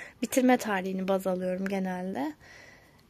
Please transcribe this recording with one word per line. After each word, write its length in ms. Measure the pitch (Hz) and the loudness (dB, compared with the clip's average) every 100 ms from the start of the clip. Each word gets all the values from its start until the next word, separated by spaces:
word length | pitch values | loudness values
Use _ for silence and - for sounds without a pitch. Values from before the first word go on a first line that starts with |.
| - - | -18 -8
Bitirme 360 | 240 269 254 247 | 0 4 6 4
tarihini 500 | 233 190 185 190 185 | 4 -2 -2 -4 0
baz 200 | 190 190 | 0 2
alıyorum 400 | 185 185 185 190 | -2 -2 -2 -2
genelde. 680 | 196 185 180 185 196 294 - - - - - _ _ | -2 -2 -4 -6 -4 -6 -8 -16 -20 -20 -20 _ _